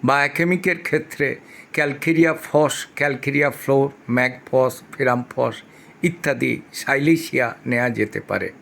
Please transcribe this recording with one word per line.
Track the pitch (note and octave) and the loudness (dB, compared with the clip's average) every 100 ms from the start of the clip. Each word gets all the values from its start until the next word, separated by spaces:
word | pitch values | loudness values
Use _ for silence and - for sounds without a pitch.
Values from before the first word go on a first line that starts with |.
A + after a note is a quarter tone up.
বায়োকেমিকের | B2+ C#3+ C#3+ - E3+ F3+ F#3 F3 | 2 2 2 0 0 0 0 -4
ক্ষেত্রে | - D#3 - - C#3 - - - - | -2 -4 -4 -4 -4 -4 -14 -20 -8
ক্যালকেরিয়া | - D3 D3 E3 D#3+ E3 | -2 -2 -2 0 4 4
ফস, | D#3 - D3 D3+ - - - | 2 0 2 2 0 -10 -4
ক্যালকেরিয়া | C#3+ B2+ - C#3+ C#3+ | -2 -2 -2 0 0
ফ্লোর, | - - C#3 C#3 - - | -2 2 2 2 -4 -2
ম্যাগফস, | A#2+ B2+ B2+ - C3 B2+ B2+ - | 0 0 -2 -2 2 2 -2 -18
ফেরামফস | - C3 B2 B2 - B2 A2 - - - - | -2 0 0 -2 -2 -2 -4 -18 -20 -20 -2
ইত্যাদি | F3+ F3 D3 C3+ C3+ A#2 - | -2 0 -4 0 -2 -2 -8
সাইলেশিয়া | - - C#3 D3 E3 - C3+ A#2+ - B2+ | -10 -2 2 4 2 0 -2 -2 -4 -4
নেওয়া | A#2+ B2 | 0 0
যেতে | G#2+ A2 - | 0 -2 -4
পারে। | - G2 F#2+ - | -6 -6 -6 -10